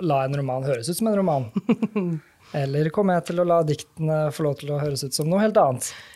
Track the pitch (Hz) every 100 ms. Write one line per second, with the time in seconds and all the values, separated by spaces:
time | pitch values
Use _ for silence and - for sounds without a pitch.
0 | 180 139 135 143 135 131 135 123 120 175
1 | 226 202 190 139 113 202 - 226 - 214
2 | 180 160 - _ - 151 139 143 156 214
3 | 196 175 170 175 175 170 156 147 - -
4 | 156 156 151 - 151 139 143 147 147 135
5 | 135 - 156 190 214 214 147 123 - -
6 | -